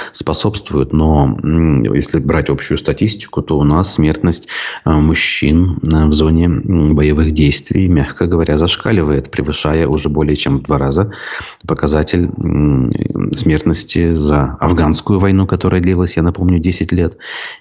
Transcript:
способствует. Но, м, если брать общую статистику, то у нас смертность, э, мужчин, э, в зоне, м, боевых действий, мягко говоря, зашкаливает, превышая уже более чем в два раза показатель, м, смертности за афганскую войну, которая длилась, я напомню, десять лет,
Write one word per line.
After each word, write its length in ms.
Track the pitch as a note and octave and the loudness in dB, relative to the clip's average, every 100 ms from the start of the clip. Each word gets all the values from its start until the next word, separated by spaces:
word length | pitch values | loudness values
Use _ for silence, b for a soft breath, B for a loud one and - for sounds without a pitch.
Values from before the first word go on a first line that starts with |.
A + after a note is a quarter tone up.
| B | B
способствует. 840 | - - D2+ A2 G#2+ - D2 - | -8 -6 -2 -2 -4 -4 -2 0
Но, 420 | D#2 D#2 D2+ C2+ - | 2 2 2 2 0
м, 400 | C#2+ E2 D#2+ C#2 G#1 | 0 2 2 2 2
если 260 | B1+ - D#2+ | 0 0 -2
брать 300 | C2 D#2+ C#2+ | 0 0 0
общую 280 | C#2 - C#2+ | -4 -2 -4
статистику, 640 | - C#2 G#2+ G#2 - - | -2 -2 -2 -2 -8 -8
то 160 | - D2+ | -2 0
у 60 | |
нас 300 | D2 D#2+ F2+ - | 2 2 0 0
смертность, 540 | D#2 D#2 F2+ E2 - B B B - | 0 2 -2 -2 -8 B B B 0
э, 60 | |
мужчин, 880 | D#2 D2+ D#2+ - - D2 E2 F2+ - D#2 | 2 2 2 -2 0 2 2 2 -2 0
э, 140 | D#2 D2+ | 2 2
в 60 | |
зоне, 320 | D2+ D#2+ E2 F2 | 2 2 2 2
м, 480 | - - F2 D2+ D2 | 0 0 2 2 2
боевых 360 | D2+ D2+ D#2 | 2 2 0
действий, 540 | D2+ C#2+ - - F#2+ F#2+ | 2 2 0 -2 0 2
мягко 400 | E2 - - E2+ | 2 0 -2 -2
говоря, 300 | E2+ D#2 D2+ | 0 0 2
зашкаливает, 760 | E2 - - G2+ D2+ C#2 - | 0 -2 0 0 2 -2 -2
превышая 560 | - C2+ D2+ D2+ D#2+ C2+ | -6 -4 -2 0 0 0
уже 220 | D2+ D2 | 0 0
более 260 | D2 D2+ D2 | 0 0 0
чем 240 | C#2 C#2 | 0 -2
в 40 | |
два 140 | C#2 C#2+ | -2 -2
раза 340 | C#2 C2+ G#2 B B B B B - | 0 0 -2 B B B B B -6
показатель, 640 | D#2+ D2 D#2 D2+ F2+ E2+ - | -2 0 0 0 0 0 -2
м, 540 | D#2 C#2+ D2 C#2 B1 - - - G1+ - | -2 2 2 2 0 0 -2 -2 -2 0
смертности 800 | - D#2 E2 D#2 - E2+ E2+ | 0 2 0 -2 -2 0 0
за 440 | E2 D2 D2 C2+ - | 2 2 2 0 -2
афганскую 600 | - F2 D#2+ - - G2 | 0 2 2 0 0 2
войну, 280 | G2 F#2+ F#2+ | 4 2 2
которая 340 | F#2 F#2 F#2 | 0 0 2
длилась, 360 | F2+ F2+ F2+ - | 2 2 0 0
я 60 | |
напомню, 360 | E2+ F2 F2 F2 | 0 0 2 2
десять 320 | F2+ F2+ F#2+ | 0 -2 -2
лет, 260 | F2+ E2 - B B B B | 0 0 -4 B B B B